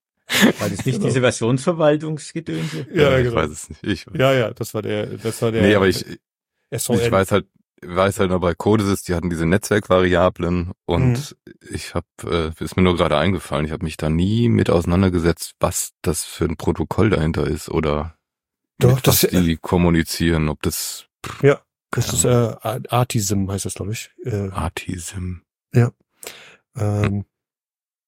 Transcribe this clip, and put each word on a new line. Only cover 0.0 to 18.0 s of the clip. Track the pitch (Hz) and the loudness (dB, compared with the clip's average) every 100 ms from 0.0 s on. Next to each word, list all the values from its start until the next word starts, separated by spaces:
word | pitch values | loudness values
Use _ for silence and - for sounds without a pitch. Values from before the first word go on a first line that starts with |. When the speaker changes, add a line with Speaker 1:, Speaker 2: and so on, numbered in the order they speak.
| _ _ - - - - | _ _ -6 2 2 2
Speaker 1:
War | 107 | -4
das | 98 135 | -4 -4
nicht | 120 | -2
Speaker 2:
Genau. | - | 0
Speaker 1:
diese | 123 | 2
Versionsverwaltungsgedönse? | 123 - 113 131 180 165 151 151 156 156 - 165 160 160 160 156 135 | 0 0 0 0 0 2 2 2 -2 -8 -10 -10 -8 -6 -6 -6 -4
Speaker 2:
Ja, | 180 143 | 2 4
Speaker 3:
Ja, | 131 | 4
ich | |
Speaker 2:
genau. | 123 117 | 2 0
Speaker 3:
weiß | 78 | -2
es | 76 - | -6 -14
nicht. | 78 | -8
Ich | - 92 - 156 | -6 -6 -6 0
Speaker 2:
Ja, | 131 | 2
ja, | 135 110 | 2 0
das | - 113 | -4 -6
war | 110 | -6
der, | 104 107 107 104 | -4 -4 -4 -6
das | 110 - | -6 -2
war | 117 | 0
der | 110 | 4
Speaker 3:
Nee, | 101 | 4
aber | 104 95 | 6 4
ich, | 87 - - _ _ _ _ _ | 2 -6 -14 _ _ _ _ _
Speaker 2:
S | 117 - | -8 -2
V | |
N. | 120 | 0
Speaker 3:
ich | 117 | 2
weiß | 95 95 | 2 2
halt, | 101 - _ _ _ | 0 -2 _ _ _
weiß | 82 87 98 - | -4 2 2 2
halt | 95 | 0
noch | 90 | 2
bei | 87 | 0
Codesys, | 82 104 110 101 98 | 0 2 4 2 -2
die | - | -2
hatten | 87 90 | -2 -2
diese | 82 82 | -2 2
Netzwerkvariablen | 95 - 104 - 92 92 87 90 - 85 90 87 - - | 0 2 0 4 2 4 4 2 2 -2 -2 -4 -8 -2
und | 87 127 120 147 - | 2 2 0 -4 -16
Speaker 2:
Mhm. | - - - | -20 -20 -12
Speaker 3:
ich | - - | -12 -8
hab, | 95 - - | -8 -8 -12
äh, | - 85 80 80 | -4 -4 -4 -6
ist | 78 - | -6 0
mir | |
nur | 90 85 | 2 2
gerade | 82 76 | 2 2
eingefallen, | 85 90 - 69 78 | 2 -2 -4 -4 -4
ich | |
hab | 78 | -4
mich | 80 - | -8 -4
da | 78 | -2
nie | 80 95 110 120 | 0 0 2 2
mit | 107 98 | 2 2
auseinandergesetzt, | 85 82 87 98 90 82 82 - - | 2 2 2 2 2 0 0 -6 -2
was | 82 - - - | -2 -2 -8 -6
das | - 78 | -4 -4
für | - - | -6 -4
ein | 82 80 | -4 -2
Protokoll | - 80 78 - 104 | -2 -2 -2 2 2
dahinter | 80 78 80 73 | 2 0 0 -2
ist | 78 - | -4 -4
oder | 76 76 73 | -2 0 -2